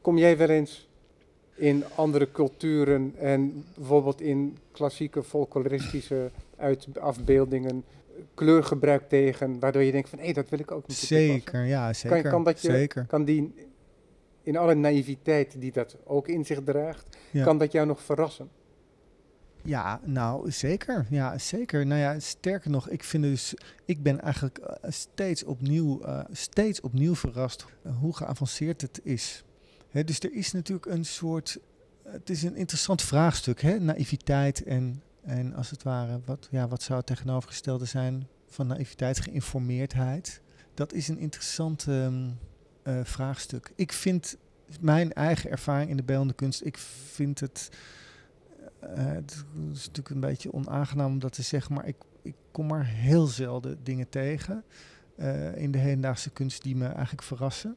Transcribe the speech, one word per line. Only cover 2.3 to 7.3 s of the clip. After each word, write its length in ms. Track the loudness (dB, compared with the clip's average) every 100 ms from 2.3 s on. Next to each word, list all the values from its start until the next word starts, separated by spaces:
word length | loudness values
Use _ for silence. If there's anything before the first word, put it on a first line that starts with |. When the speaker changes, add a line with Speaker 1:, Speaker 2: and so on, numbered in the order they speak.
Speaker 1:
culturen 800 | 2 0 2 0 4 4 4 2 -2
en 480 | 2 2 2 -2 -14
bijvoorbeeld 460 | -12 4 6 6 0
in 360 | 0 0 0 -6 -20
klassieke 520 | -4 -4 -2 -4 -4
folkloristische 1080 | -2 -2 0 0 0 -2 -4 -6 -2 -2 -2 -8 -20 -4
uit-, 420 | 0 0 -4 -4
afbeeldingen 840 | -4 -2 4